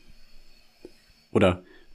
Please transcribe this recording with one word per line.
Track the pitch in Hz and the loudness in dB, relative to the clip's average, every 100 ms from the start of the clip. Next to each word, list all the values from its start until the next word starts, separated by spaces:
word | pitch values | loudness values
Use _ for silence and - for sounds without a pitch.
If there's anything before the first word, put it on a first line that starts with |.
| - - - - - - - _ - - _ _ _ | -20 -20 -20 -20 -20 -20 -20 _ -20 -20 _ _ _
Oder | - 92 90 - - - | 0 2 0 -8 -20 -20